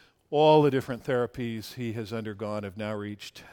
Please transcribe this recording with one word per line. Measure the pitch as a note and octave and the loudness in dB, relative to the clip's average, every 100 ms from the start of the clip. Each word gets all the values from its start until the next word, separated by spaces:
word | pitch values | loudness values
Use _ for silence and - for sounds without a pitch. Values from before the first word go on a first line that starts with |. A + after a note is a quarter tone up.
| _ _ _ | _ _ _
all | D3 D#3 D#3 | 4 6 8
the | D3 | 6
different | C3 C3+ A#2+ | 2 -2 -6
therapies | - B2 A#2 - A#2+ A2+ - | -2 -2 -2 -4 -6 -8 -10
he | - A#2 | -8 -8
has | A2 G2+ | -6 -8
undergone | A2+ A2 G2+ G#2+ G#2 | -8 -8 -8 -6 -6
have | G2+ G2 | -8 -8
now | G#2+ | -6
reached | G#2+ G#2 G#2 - - - | -6 -8 -12 -16 -18 -20